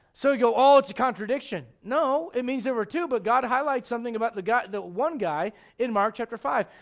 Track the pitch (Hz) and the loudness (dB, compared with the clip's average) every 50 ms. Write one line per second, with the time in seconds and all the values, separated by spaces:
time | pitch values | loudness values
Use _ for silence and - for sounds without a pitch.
0 | _ _ _ - - 277 277 214 247 233 233 240 269 277 285 269 269 - 202 - | _ _ _ 0 2 2 4 4 4 4 4 6 8 8 8 8 6 4 -2 -2
1 | 254 254 208 185 214 208 262 277 - - 202 160 127 - _ _ _ 202 262 311 | -2 -2 -2 -4 -4 -4 -4 -4 -4 -8 -10 -10 -10 -14 _ _ _ -4 -2 0
2 | 311 262 277 302 330 - - 247 254 247 269 262 214 269 247 226 208 208 - 339 | 0 2 0 -2 -2 -4 -6 -4 -4 -2 -4 -2 -2 -2 -2 -2 -4 -4 -4 -4
3 | 349 285 254 220 180 214 240 262 254 220 254 262 294 294 269 254 175 - 240 240 | -2 -2 -2 -2 0 0 2 2 2 0 0 0 0 0 -2 -4 -4 -6 -6 -6
4 | 233 240 226 220 226 226 226 208 175 220 233 247 - 202 208 202 180 180 175 208 | -6 -6 -4 -4 -4 -4 -4 -4 -2 0 0 0 0 -2 -8 -8 -8 -8 -4 -2
5 | 277 330 330 240 196 165 147 156 180 214 214 - - - _ - 247 247 220 202 | -2 -2 -2 -2 -4 -2 -2 -2 -4 -4 -6 -12 -20 -20 _ -6 -4 -2 0 0
6 | 202 220 214 - 233 - 233 - - 277 - 226 185 - - - | 0 0 0 -4 -8 -8 -8 -6 -4 -2 0 0 -2 -2 -8 -20